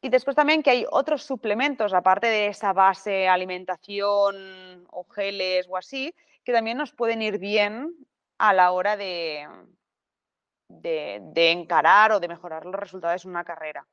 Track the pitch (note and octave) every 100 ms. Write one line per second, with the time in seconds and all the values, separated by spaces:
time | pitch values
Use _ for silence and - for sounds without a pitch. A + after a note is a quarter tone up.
0 | B3+ B3 - C4+ C#4+ D#4 D4 B3 A3+ -
1 | C#4 D4+ - C4 A3 G#3 C#4+ C#4 G#3+ F#3
2 | F#3 F#3+ A#3 A3 G#3 G3+ G3+ F#3 F#3+ F#3+
3 | G#3+ G3 F#3 F#3 F#3 F3+ F#3 F3+ - G3+
4 | G3+ G3+ G3+ G3 F#3+ F#3 F#3 F3+ F3 F3
5 | F3+ - G3 G3 F#3 F#3 F3+ F#3 - C4+
6 | C#4 - _ _ - A#3+ A3+ B3 D4 _
7 | A#3 A3+ G#3+ F#3+ G3 G#3 G#3 A3 D4+ E4
8 | C4 _ _ _ G#3+ F#3+ F3+ F3+ F#3 G#3
9 | G3 F3 E3 D3+ D3+ F2+ - _ _ _
10 | _ _ _ _ _ _ _ D#3+ E3+ D#3+
11 | D3 G2+ G2 - E3 E3+ D#3+ E3 C#3+ -
12 | A3 G#3+ E3+ E3+ F3 D#3+ E3 G3 G3+ F#3+
13 | F3 F3+ F#3 F3 E3+ D#3+ D#3 D3 C#3+